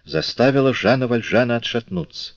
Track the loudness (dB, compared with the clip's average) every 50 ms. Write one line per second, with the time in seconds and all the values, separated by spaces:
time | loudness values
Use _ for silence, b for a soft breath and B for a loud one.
0 | _ -6 -4 -4 -4 -4 -2 2 2 2 4 4 2 2 0 2 2 2 2 2
1 | 2 0 -2 -2 -2 0 2 2 2 2 0 -4 -4 -4 -6 -6 -6 -4 -6 -6
2 | -6 -8 -10 -16 -16 -16 -18